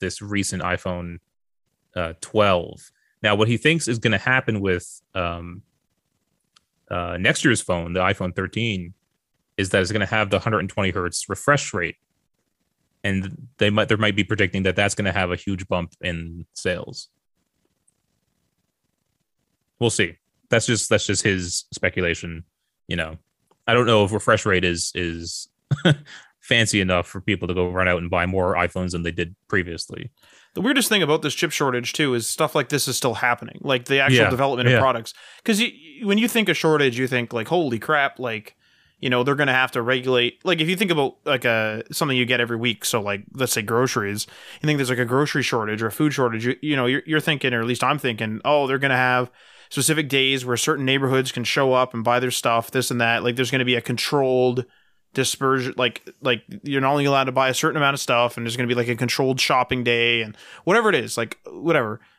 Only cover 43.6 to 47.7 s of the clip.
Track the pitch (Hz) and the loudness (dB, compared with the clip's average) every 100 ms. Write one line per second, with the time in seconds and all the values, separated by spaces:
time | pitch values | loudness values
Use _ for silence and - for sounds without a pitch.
43.6 | 104 117 131 120 101 104 - - - - | 0 0 2 0 -4 -4 -8 -12 -20 -6
44.6 | 151 151 127 123 120 127 147 151 127 123 | -2 0 0 0 0 0 0 -2 -2 -2
45.6 | 107 107 113 - 151 139 127 113 120 131 | -2 -2 -4 0 -2 2 0 0 -4 -4
46.6 | 151 143 123 135 - 156 147 147 135 120 | -2 0 0 0 -2 -2 0 -2 0 0
47.6 | 117 | -2